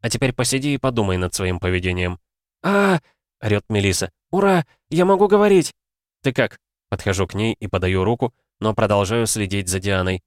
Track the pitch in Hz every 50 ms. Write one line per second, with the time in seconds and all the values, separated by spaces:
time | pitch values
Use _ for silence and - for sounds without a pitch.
0 | - 113 - - 143 127 123 - 123 113 - 135 131 147 143 131 - 131 123 117
1 | 104 98 92 90 90 90 - - 98 92 90 87 - 90 92 90 90 92 90 90
2 | 90 90 90 - _ _ _ _ _ _ _ _ - 180 202 202 202 196 190 160
3 | _ _ _ _ _ _ _ _ - 107 104 101 - _ 110 104 98 98 92 -
4 | 95 90 _ _ _ _ - 185 202 202 190 180 151 _ _ _ _ _ - 160
5 | 175 185 196 175 202 202 196 202 208 208 196 185 151 - - _ _ _ _ _
6 | _ _ _ _ _ 135 127 - 123 101 - - _ _ _ _ _ _ - 98
7 | - - 98 87 98 87 - 98 107 113 - _ - 98 - 92 90 92 92 92
8 | 92 101 120 120 - 117 _ _ _ _ _ _ - 110 107 - 110 101 104 101
9 | 101 90 110 117 117 110 - 113 104 92 98 101 98 90 92 95 90 101 98 95
10 | 92 92 92 90 _